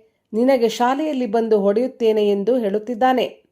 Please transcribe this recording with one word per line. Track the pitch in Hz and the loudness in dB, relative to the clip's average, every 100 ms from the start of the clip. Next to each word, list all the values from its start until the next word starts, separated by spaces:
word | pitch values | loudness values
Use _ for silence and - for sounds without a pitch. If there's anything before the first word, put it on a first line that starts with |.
| _ _ - | _ _ -8
ನಿನಗೆ | 214 254 262 226 | 0 2 2 0
ಶಾಲೆಯಲ್ಲಿ | 220 240 277 311 269 240 | 0 -2 0 -2 -4 -2
ಬಂದು | 226 226 214 | -2 0 2
ಹೊಡೆಯುತ್ತೇನೆ" | 202 208 254 - 226 214 208 | 2 0 -2 -2 0 2 0
ಎಂದು | 202 202 254 | 0 0 0
ಹೇಳುತ್ತಿದ್ದಾನೆ. | 208 208 214 226 254 254 190 - _ | 0 -4 -6 0 0 2 -2 -8 _